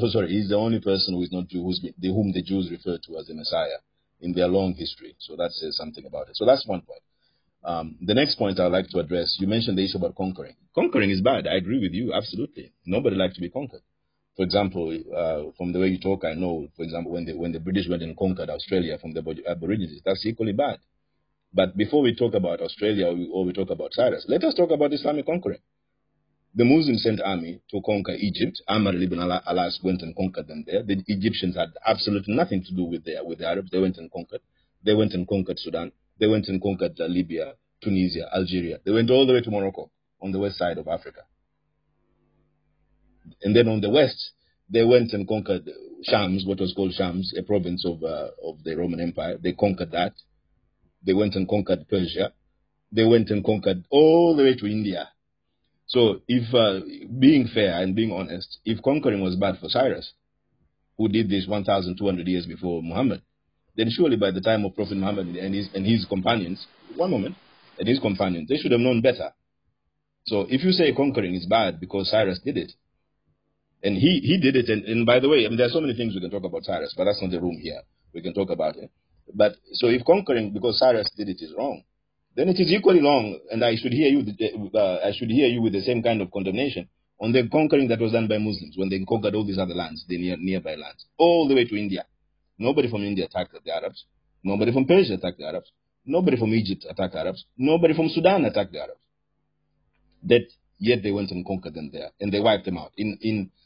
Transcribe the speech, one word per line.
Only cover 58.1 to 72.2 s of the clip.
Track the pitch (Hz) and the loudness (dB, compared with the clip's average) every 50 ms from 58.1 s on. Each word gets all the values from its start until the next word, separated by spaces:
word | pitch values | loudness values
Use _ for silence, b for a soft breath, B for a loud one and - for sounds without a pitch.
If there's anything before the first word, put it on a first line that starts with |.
honest, | 90 92 92 76 85 92 - - - - - | 0 -4 -6 -6 -8 -10 -12 -14 -16 -10 -6
if | 107 113 - - | -4 -4 -2 0
conquering | 135 143 151 143 131 104 98 | 0 0 2 2 0 0 0
was | 95 90 90 | 0 -2 -2
bad | 92 98 98 92 - | 0 0 -2 -2 -4
for | 87 92 | -6 -4
Cyrus, | - 120 135 127 85 - - - - _ _ _ _ _ _ _ _ _ _ _ _ _ _ _ _ | 0 0 2 0 0 -4 -8 -14 -20 _ _ _ _ _ _ _ _ _ _ _ _ _ _ _ _
who | - 110 | -2 0
did | 107 101 113 113 95 | 2 2 2 2 2
this | 101 98 92 | 0 -2 -2
one | 92 104 104 92 | -2 -4 -2 0
thousand | 104 101 98 90 90 90 | 0 0 0 0 -2 -4
two | - 101 | -2 -2
hundred | 98 92 87 82 | -2 -2 -2 -2
years | 90 92 90 87 | -2 -2 -2 -2
before | 85 80 - 90 90 85 82 80 | -6 -10 -8 -6 -4 -4 -4 -4
Muhammad, | 82 82 104 135 127 87 - _ _ _ _ _ _ _ _ _ _ _ | -4 -2 0 0 0 -2 -4 _ _ _ _ _ _ _ _ _ _ _
then | 110 113 117 | -2 -2 0
surely | 113 - 175 151 120 | 2 2 2 2 2
by | 107 101 95 | 2 2 0
the | 90 95 | 0 0
time | 90 110 110 107 101 | 0 0 0 0 0
of | 95 - | -2 -4
Prophet | - 104 92 101 | -4 -6 -4 -4
Muhammad | 98 95 98 101 101 92 | -4 -2 -2 -4 -4 -6
and | 87 85 90 95 98 98 | -6 -8 -8 -6 -4 -4
his, | 101 101 92 - | -4 -6 -6 -6
and | 98 95 | -4 0
his | 107 117 110 92 | 2 2 2 0
companions, | - 101 95 92 - 120 113 90 85 95 - - - _ _ _ - - | -2 -4 -2 0 0 0 0 -2 -6 -8 -10 -12 -18 _ _ _ -10 -4
one | 143 170 190 | -4 -2 0
moment, | 160 110 95 143 185 - _ _ _ _ _ _ _ - | 0 -2 -2 -4 -8 -14 _ _ _ _ _ _ _ -4
and | 92 | 0
his | 110 123 135 | 0 0 2
companions, | - 107 98 92 101 92 90 85 76 78 | 2 0 0 0 0 0 -2 -2 -2 -2
they | 135 | -2
should | 151 - - | -2 0 2
have | 123 117 | 2 4
known | 120 127 123 113 | 4 4 2 4
better. | 117 131 123 - - - - _ _ _ _ _ _ _ _ _ _ _ _ _ _ _ _ _ - | 4 2 2 0 -4 -12 -12 _ _ _ _ _ _ _ _ _ _ _ _ _ _ _ _ _ -8
So | - 110 101 95 92 | -4 -2 -2 0 0
if | 127 135 160 | 0 0 2
you | 185 | 2
say | 185 180 170 143 117 | 4 4 4 4 4
conquering | 123 139 143 - 123 101 90 90 | 2 2 0 2 0 -2 -2 -2
is | 90 85 | -4 -2
bad | 90 110 113 107 92 82 80 | 2 2 2 2 2 -2 -6
because | 90 - - 98 95 - | -8 -6 -4 -4 -2 2
Cyrus | - 110 | 2 2